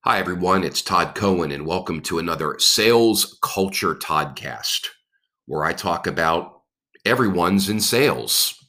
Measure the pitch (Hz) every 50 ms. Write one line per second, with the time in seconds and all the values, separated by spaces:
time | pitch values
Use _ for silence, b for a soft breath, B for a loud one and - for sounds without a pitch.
0 | _ - 120 101 90 87 90 87 90 90 95 95 87 78 - - - - 95 87
1 | 85 - - - 107 101 95 90 82 76 71 71 73 78 85 92 95 - 85 78
2 | 76 - 90 82 82 85 82 76 80 76 - - - - - - 107 113 120 117
3 | 117 113 107 104 - - - _ - - - 98 95 98 98 - - 90 80 -
4 | - - 80 76 76 73 64 - - 69 58 55 - - - - - - - _
5 | _ _ _ _ _ _ _ _ _ - 71 78 76 80 82 - - 95 85 82
6 | - 92 76 76 82 80 82 85 - - - _ _ _ _ _ _ _ _ -
7 | _ 104 120 127 127 104 92 87 85 87 98 98 98 98 107 107 104 - - 117
8 | 139 139 78 64 57 53 - - - - - - _